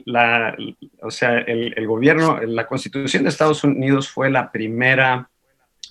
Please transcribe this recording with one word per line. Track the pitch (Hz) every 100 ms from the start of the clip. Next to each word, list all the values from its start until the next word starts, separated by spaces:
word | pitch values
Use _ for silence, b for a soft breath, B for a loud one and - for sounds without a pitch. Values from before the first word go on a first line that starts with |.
la, | - 120 117 117 110 - 110 - - _
o | 110
sea, | - 123 120
el, | 117 117 117 -
el | 110
gobierno, | 113 131 160 160 113
la | 113 117 117
Constitución | 131 - 139 139 -
de | 135
Estados | 135 156 151
Unidos | 143 139 131 139 139
fue | - 135
la | 131 120
primera, | 113 110 117 127 131 131 127 127 _ _ _ _ _ -